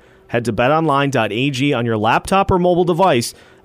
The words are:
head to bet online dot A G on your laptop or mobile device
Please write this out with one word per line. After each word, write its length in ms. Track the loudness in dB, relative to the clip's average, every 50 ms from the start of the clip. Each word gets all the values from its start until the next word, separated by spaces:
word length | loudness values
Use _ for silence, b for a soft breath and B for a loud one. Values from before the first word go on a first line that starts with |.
| b b b b b b
head 160 | -4 -4 -2
to 80 | -2 -2
bet 160 | 0 0 2
online 400 | 2 0 0 0 0 0 0 0
dot 220 | 0 -2 -2 -2
A 180 | -2 -2 -4 -4
G 240 | -2 -2 -2 -2 -2
on 120 | -2 -2
your 120 | -2 -2 0
laptop 540 | 0 0 0 0 0 0 0 0 2 2
or 80 | 0 0
mobile 240 | 2 2 2 2 0
device 500 | 0 2 2 2 2 2 2 0 -4 B B B B B B B